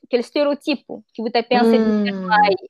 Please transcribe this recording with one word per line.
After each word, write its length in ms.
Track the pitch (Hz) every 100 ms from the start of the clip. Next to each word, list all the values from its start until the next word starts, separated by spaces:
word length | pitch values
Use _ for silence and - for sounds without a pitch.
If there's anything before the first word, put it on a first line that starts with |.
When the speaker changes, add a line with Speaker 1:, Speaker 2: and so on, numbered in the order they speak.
| _
Speaker 1:
aquele 100 | 240
estereotipo 840 | 233 311 294 285 - 285 - - -
que 80 | -
você 200 | 226 233
pensa 300 | 233 247 226
de 320 | 226 220 214
ser 100 | 202
Speaker 2:
Hum. 140 | 196 185
Speaker 1:
mãe. 280 | 214 208 190 -